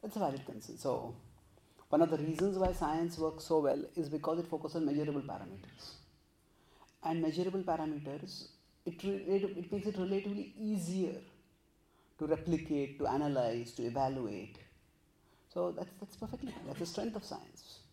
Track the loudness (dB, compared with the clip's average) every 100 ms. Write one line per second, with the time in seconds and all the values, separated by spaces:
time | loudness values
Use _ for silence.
0 | -6 0 0 0 -6 -12 -12 -4 0 0
1 | -2 -10 -16 -20 -20 -20 _ -20 2 6
2 | 8 6 2 4 2 4 2 2 0 2
3 | 0 2 0 -2 2 4 4 2 -2 -2
4 | -2 0 0 0 0 -4 -2 0 2 2
5 | 0 -2 -4 -8 -8 -12 -16 -18 -18 -18
6 | -20 _ _ _ _ _ _ -20 -20 _
7 | 0 4 4 4 2 0 0 0 0 -2
8 | -4 -6 -8 -12 -14 -20 _ _ -8 -4
9 | -2 -2 2 2 2 -2 -4 -2 0 0
10 | 2 2 0 -4 -6 -6 0 0 0 0
11 | 0 -2 -10 -20 _ _ _ _ _ _
12 | _ -6 0 2 4 2 2 0 0 0
13 | 2 2 4 4 2 0 -4 -4 -2 2
14 | 0 0 -2 -4 -8 -14 -20 -20 _ _
15 | _ _ _ _ _ -2 -2 -2 -8 -10
16 | -14 -10 -8 -6 -8 -8 -8 -6 -4 -2
17 | -2 -4 -8 -10 -12 -20 -20 -20 -20